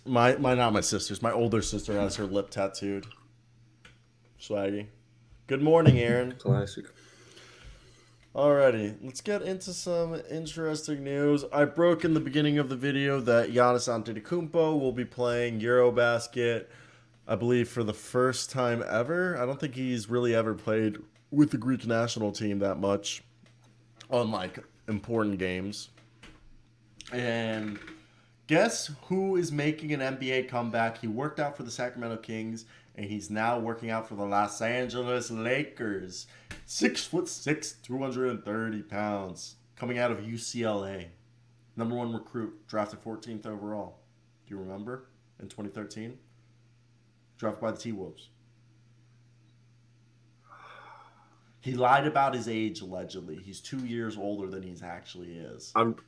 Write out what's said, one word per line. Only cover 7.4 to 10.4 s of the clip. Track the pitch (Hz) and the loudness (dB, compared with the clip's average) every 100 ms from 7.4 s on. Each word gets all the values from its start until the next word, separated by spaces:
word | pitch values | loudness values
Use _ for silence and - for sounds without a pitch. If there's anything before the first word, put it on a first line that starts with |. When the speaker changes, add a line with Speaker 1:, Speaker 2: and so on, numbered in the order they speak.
| - - - - - - _ _ _ | -20 -20 -20 -20 -20 -20 _ _ _
Speaker 1:
Alrighty, | - 143 143 135 113 104 110 | 2 4 8 6 6 0 -6
let's | 131 - | -12 -8
get | - 208 | -4 -2
into | 170 190 185 | -2 -6 -8
some | 175 - 170 170 165 - | -8 -2 0 0 -4 -6
interesting | 160 | -8